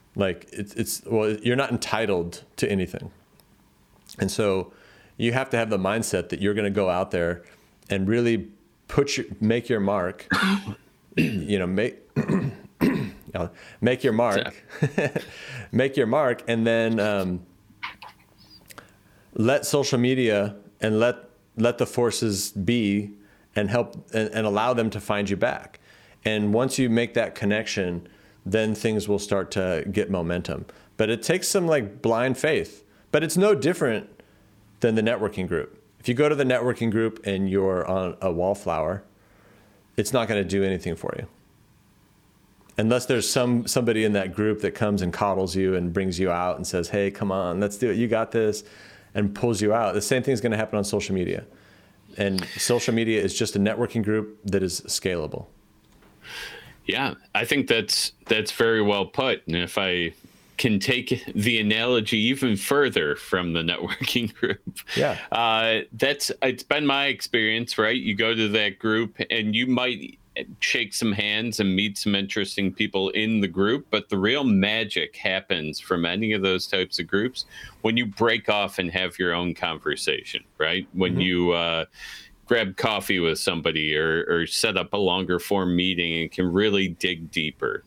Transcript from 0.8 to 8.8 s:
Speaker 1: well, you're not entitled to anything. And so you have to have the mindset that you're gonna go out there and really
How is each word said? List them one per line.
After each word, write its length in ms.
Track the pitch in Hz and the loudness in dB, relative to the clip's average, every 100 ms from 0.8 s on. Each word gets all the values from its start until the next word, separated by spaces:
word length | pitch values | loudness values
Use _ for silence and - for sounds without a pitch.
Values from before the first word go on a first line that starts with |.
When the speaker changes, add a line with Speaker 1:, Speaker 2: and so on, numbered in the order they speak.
| 107 - - | -6 -6 -2
Speaker 1:
well, 260 | 113 107 107 | 0 0 0
you're 140 | 117 123 | 0 0
not 160 | 139 | 0
entitled 720 | 120 - 110 110 92 87 - - - | -2 -2 -2 0 0 -2 -8 -16 -4
to 140 | 113 | -2
anything. 400 | 98 90 - - - _ _ _ _ _ _ _ _ - - | 0 -2 -6 -12 -18 _ _ _ _ _ _ _ _ -14 -6
And 120 | 98 | -4
so 420 | - 104 95 87 - - - - - | 0 2 0 -2 -12 -20 -20 -18 -4
you 160 | 113 | -2
have 180 | 123 135 | 0 0
to 60 | 120 | 0
have 140 | 113 | 0
the 80 | 104 | 0
mindset 500 | 95 110 107 95 87 | 0 0 0 -2 -2
that 120 | 80 | -2
you're 140 | 98 | 0
gonna 160 | 104 104 | 0 0
go 180 | 98 95 | 2 2
out 220 | 90 98 | 2 0
there 320 | 92 85 87 - - _ _ - | 0 0 -2 -8 -20 _ _ -4
and 160 | 98 95 | -2 0
really 420 | 113 120 113 - - _ _ | 2 2 0 -4 -16 _ _